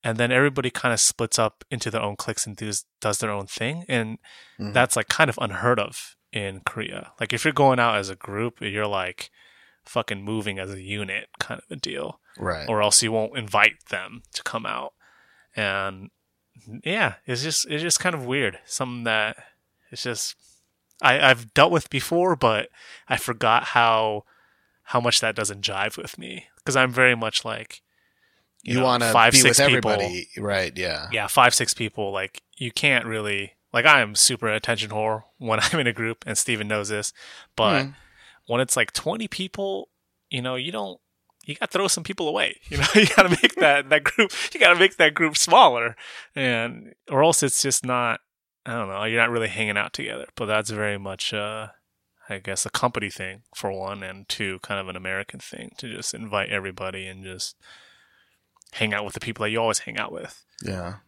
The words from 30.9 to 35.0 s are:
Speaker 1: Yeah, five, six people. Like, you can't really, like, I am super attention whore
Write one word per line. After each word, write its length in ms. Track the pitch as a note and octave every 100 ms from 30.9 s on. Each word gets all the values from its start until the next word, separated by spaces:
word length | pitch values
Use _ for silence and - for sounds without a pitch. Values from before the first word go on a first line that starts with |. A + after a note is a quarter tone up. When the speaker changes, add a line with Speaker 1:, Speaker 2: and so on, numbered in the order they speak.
| D2+ D2
Speaker 1:
Yeah, 160 | A2+ G2+
five, 260 | - B2 -
six 180 | B2
people. 380 | - A2 - G2+
Like, 320 | G2 F#2+ - _ -
you 140 | B2
can't 340 | - D3 B2+ A#2
really, 480 | A2 G#2 G2+ G2 _ _
like, 120 | A#2+ C3
I 160 | D3
am 120 | G#2+ G#2
super 320 | - B2+ A2+
attention 400 | G#2+ - A2+ G#2+
whore 320 | G#2+